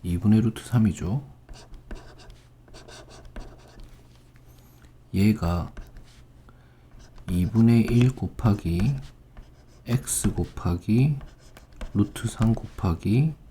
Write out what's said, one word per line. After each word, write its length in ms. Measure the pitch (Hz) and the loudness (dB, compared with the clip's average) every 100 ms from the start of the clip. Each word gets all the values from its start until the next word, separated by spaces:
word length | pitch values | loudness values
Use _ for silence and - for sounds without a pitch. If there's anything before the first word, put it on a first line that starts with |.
이분의 380 | 90 87 104 110 | -2 0 4 6
루트 220 | 113 - - | 4 -2 -2
삼이죠. 580 | 117 110 - 85 127 - - - - - - - - - - - - - - - - - - - - - - - - - - - - - - - - - - - - - - - | 2 2 0 -4 -4 -6 -20 -20 -20 -18 -20 -16 -16 -16 -20 -20 -20 -20 -20 -20 -20 -20 -20 -20 -20 -18 -16 -16 -20 -20 -20 -20 -20 -20 -20 -20 -20 -20 -20 -20 -20 -20 -20 -6
얘가 580 | 95 104 107 87 87 78 - - - - - - - - - - - - - - - - | 2 2 2 0 -2 -4 -10 -18 -18 -20 -20 -20 -20 -20 -20 -20 -20 -20 -20 -20 -18 -4
이분의 540 | 90 87 110 113 117 | -2 0 4 6 6
일 320 | 110 120 127 131 | 4 4 4 2
곱하기 800 | - - 120 101 82 85 117 135 - - - - - - - - - | -8 -2 0 0 0 0 0 -2 -8 -20 -20 -20 -20 -20 -20 -20 -4
X 480 | 120 - - 104 | -4 -2 -2 -2
곱하기 840 | - 85 - - 87 - 110 143 139 - - - - - - - | -2 -6 -4 -4 -4 0 2 2 0 -8 -20 -20 -20 -20 -14 -4
루트 340 | 101 101 - 110 | 0 -2 -2 -8
삼 260 | - 113 | 0 0
곱하기 840 | 113 - - 95 82 - 113 156 151 - | 0 -4 -4 -2 -2 0 2 2 -2 -16